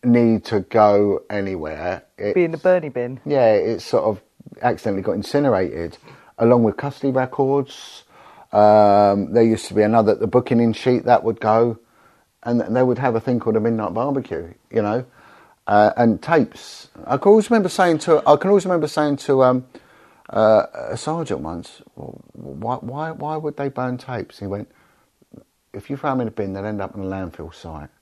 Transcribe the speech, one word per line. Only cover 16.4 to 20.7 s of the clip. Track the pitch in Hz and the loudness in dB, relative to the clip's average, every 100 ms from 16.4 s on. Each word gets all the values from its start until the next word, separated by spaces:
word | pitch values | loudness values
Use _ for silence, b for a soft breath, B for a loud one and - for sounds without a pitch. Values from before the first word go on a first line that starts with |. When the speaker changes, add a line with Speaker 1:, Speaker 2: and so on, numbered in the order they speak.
| 123 - - - - - - | 0 -6 -20 -20 -20 -20 -6
Speaker 1:
I | 135 | 0
can | 196 | 4
always | 220 208 | 4 4
remember | 233 185 | 0 0
saying | - 185 156 | 0 2 2
to, | - 151 143 | 2 2 4
I | 147 | 2
can | 190 | 4
always | 202 185 | 2 2
remember | 175 151 | -2 -2
saying | - 151 143 | -2 -2 -2
to, | - 135 | 0 4
um, | 127 127 127 B B B B B B | 4 2 -4 B B B B B B
uh, | - 110 107 - | 0 4 4 2